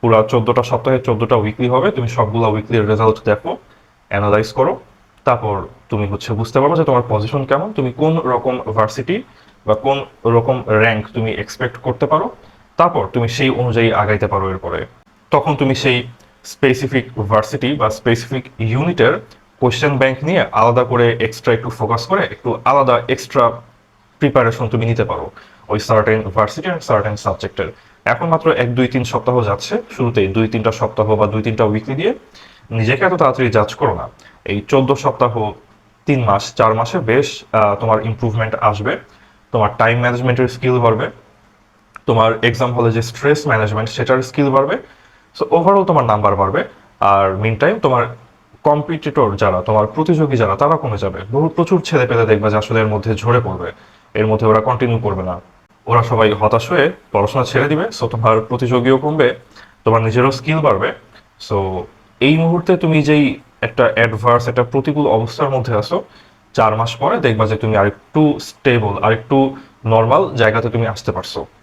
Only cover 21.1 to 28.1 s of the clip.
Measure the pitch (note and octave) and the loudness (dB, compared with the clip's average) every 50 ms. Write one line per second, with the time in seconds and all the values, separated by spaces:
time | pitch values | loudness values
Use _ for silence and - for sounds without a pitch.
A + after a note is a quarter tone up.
21.1 | A2+ A#2 A2+ A2 - - - - A#2 A2 - A#2+ - - A2+ G#2+ A#2 A2+ - - | 2 0 -4 -4 -4 -4 0 0 0 0 -2 -8 -6 -6 -4 -2 -2 -4 -2 -2
22.1 | F#3+ G3+ F3+ - - - - B2 B2 A#2 - B2 C3+ C#3+ C#3 B2+ A#2+ A#2 A#2+ - | -2 -2 -2 -4 -6 -8 -4 -4 -4 -2 0 2 2 2 4 4 2 0 0 -2
23.1 | C#3+ - - - - C#3 A#2+ A#2 A#2 - - - _ _ _ _ _ _ _ _ | -4 -4 -4 -4 0 2 2 2 0 -4 -14 -20 _ _ _ _ _ _ _ _
24.1 | _ _ - C#3 - C#3 B2 A#2 A2+ - B2+ A2 - A#2 A2+ A2+ A#2 A#2 A2 - | _ _ -2 2 2 2 2 2 0 -2 -6 -2 -2 -2 0 0 0 0 -2 -4
25.1 | - - - - - - - - - _ - - - G#2+ - - A#2 G#2+ G#2+ A#2 | -4 -8 -8 -12 -14 -18 -20 -20 -20 _ -8 -6 -4 -4 0 2 2 2 4 2
26.1 | A2 A2 G#2+ G2+ F#2 A2 G#2+ G#2 - - D3 F#3 F3+ D#3+ - - A2 G#2 G2+ G#2+ | 0 0 -2 -2 0 0 0 0 -2 -6 -6 -6 -6 -6 -2 -2 0 0 0 -2
27.1 | G#2+ G#2 - - F#2+ - - G2+ - - F#2+ E2 - _ _ _ _ _ _ - | -6 -4 -4 -6 -6 -4 -8 -10 -6 -6 -6 -6 -8 _ _ _ _ _ _ -2